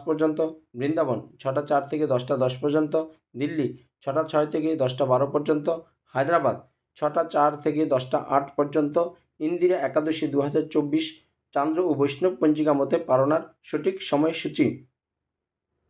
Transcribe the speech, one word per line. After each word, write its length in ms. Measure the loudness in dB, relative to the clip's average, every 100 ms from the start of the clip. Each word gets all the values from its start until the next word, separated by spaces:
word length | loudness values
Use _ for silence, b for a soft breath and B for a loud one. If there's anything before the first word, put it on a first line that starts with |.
| -2
পর্যন্ত, 440 | 0 0 0 -4 -6 _ -6
বৃন্দাবন 440 | -2 0 0 -2 -6 -8
ছটা 220 | -4 -4
চার 200 | 0 0 0
থেকে 180 | -4 0
দশটা 300 | 0 0 0
দশ 200 | 0 0
পর্যন্ত, 460 | 0 2 2 0 -4 B _ -8
দিল্লি 400 | -4 -2 -4 -4 B _
ছটা 220 | -4 -2
ছয় 240 | 0 0 0
থেকে 280 | 0 -2 0
দশটা 300 | -2 0 2
বারো 220 | 2 2
পর্যন্ত, 420 | 0 0 0 0 -4 b b _
হায়দ্রাবাদ 560 | -2 2 2 2 -2 -10 _ _ -4
ছটা 280 | -2 0
চার 340 | 0 2 2 2
থেকে 280 | -2 0 0
দশটা 320 | 0 0 -4
আট 380 | 2 0 0 -2
পর্যন্ত, 500 | 0 0 0 0 -2 B B -6
ইন্দিরা 380 | -4 0 2 2
একাদশী 500 | 0 0 -2 -2 -2
দু 140 | 0
হাজার 200 | 0 0
চব্বিশ 600 | 0 -2 0 -2 -2 -10 _ _ _
চান্দ্র 280 | -2 0 0
ও 120 | 0
বৈষ্ণব 420 | 2 0 2 -2 2
পঞ্জিকা 380 | 2 2 2
মতে 240 | 2 2 0
পালনার 440 | 2 2 4 2 -2 _
সঠিক 380 | -8 -4 -2 -4
সময়সূচি। 840 | -2 2 2 0 -6 0 0 0 -14 _ _ _ _ _ _ _ _ _